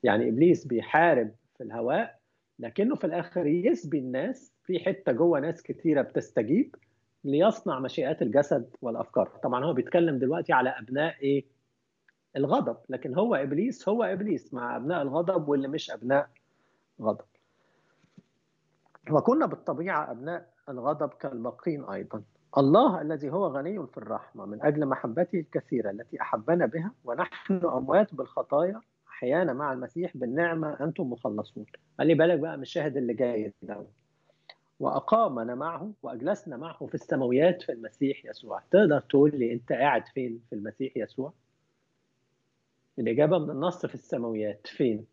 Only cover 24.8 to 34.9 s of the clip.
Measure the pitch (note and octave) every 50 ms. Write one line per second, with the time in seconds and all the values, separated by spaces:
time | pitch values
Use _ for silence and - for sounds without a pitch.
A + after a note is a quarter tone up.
24.8 | D3+ C3+ C3 - - B2 A2 D#3+ F3+ - - F3+ D#3 _ - D3+ - _ - B2
25.8 | G#2+ G2+ G2 G#2+ A#2 _ - - - - - A2+ G#2+ - E3 F3 D#3+ A2+ A2+ E3
26.8 | D#3+ G#3 - _ _ B2 A#2+ - F3+ - - - - - G3 F#3 F3 E3 B2+ B2+
27.8 | B2+ C3+ D#3 F#3+ G#3+ - - C3+ C3 - - - B2+ _ C#3 C#3+ E3 F#3 G3+ A3+
28.8 | _ _ _ _ _ _ - - - B2 C#3 E3+ F#3 D#3+ B2 C3 D3+ C#3+ C3 B2+
29.8 | B2+ A#2+ _ E3 F3+ F3+ _ B2+ B2+ A2+ B2 D#3 E3+ E3+ E3 D#3+ D#3 D3+ D3 -
30.8 | C#3+ D#3+ D#3+ - F3 B2+ A#2+ A#2 - A2 G#2 G#2 G#2+ - _ A#2 G#2+ _ - -
31.8 | _ _ _ - C3+ D3+ E3 D3 D#3 E3+ F3+ D3 C#3+ E3 D#3 C#3+ C3+ - - E3+
32.8 | D3 D3+ B2+ C#3 B2+ A#2+ A#2 - C3 A#2+ A#2+ A2 G#2+ G#2 - _ - - G#2 G#2
33.8 | - - _ _ _ _ _ _ _ _ _ _ _ _ - _ _ _ _ _
34.8 | C#3 C3+